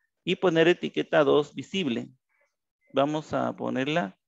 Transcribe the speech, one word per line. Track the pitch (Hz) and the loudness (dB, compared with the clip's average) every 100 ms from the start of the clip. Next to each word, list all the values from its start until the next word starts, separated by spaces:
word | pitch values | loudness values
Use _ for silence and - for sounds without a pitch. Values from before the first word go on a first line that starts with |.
| _ _ | _ _
Y | - 185 | -6 0
poner | 185 165 165 | 2 4 4
etiqueta | 175 156 151 151 160 | 2 -2 -6 0 2
dos | 139 143 147 | 4 2 0
visible. | - - 190 143 117 131 _ _ _ _ _ _ _ _ | -10 -8 -4 -2 -4 -8 _ _ _ _ _ _ _ _
Vamos | 135 143 156 - | 0 0 -2 -4
a | 135 120 | -4 -4
ponerla, | 117 120 123 135 165 190 - | -4 -6 -4 -2 -2 -4 -12